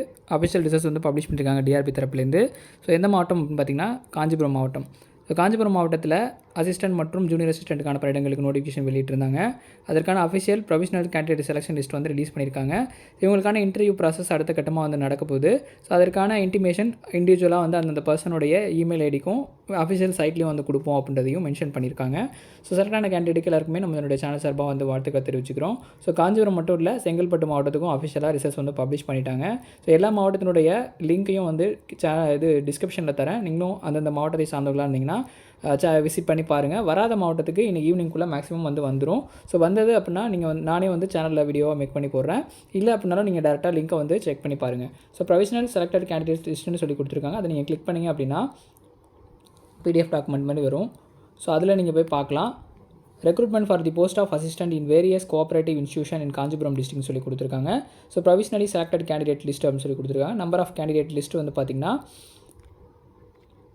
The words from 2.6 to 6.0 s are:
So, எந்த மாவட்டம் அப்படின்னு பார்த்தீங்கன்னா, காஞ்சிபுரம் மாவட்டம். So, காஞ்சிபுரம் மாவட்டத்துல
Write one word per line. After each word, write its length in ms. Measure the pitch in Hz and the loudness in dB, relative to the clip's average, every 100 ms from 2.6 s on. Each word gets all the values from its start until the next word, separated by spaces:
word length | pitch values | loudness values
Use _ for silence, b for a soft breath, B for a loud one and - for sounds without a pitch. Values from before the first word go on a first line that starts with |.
| B B | B B
So, 160 | - 165 | 0 2
எந்த 120 | 196 | 4
மாவட்டம் 320 | 190 170 175 | 2 2 0
அப்படின்னு 180 | 147 147 | 0 -2
பார்த்தீங்கன்னா, 320 | 139 143 202 254 - | 0 0 -2 -6 -8
காஞ்சிபுரம் 420 | 151 156 160 147 | -2 0 2 2
மாவட்டம். 360 | 135 131 135 - B B B | 2 0 -4 -10 B B B
So, 140 | - 165 | -4 2
காஞ்சிபுரம் 400 | 190 220 208 185 | 2 2 2 2
மாவட்டத்துல 400 | 170 160 | 2 0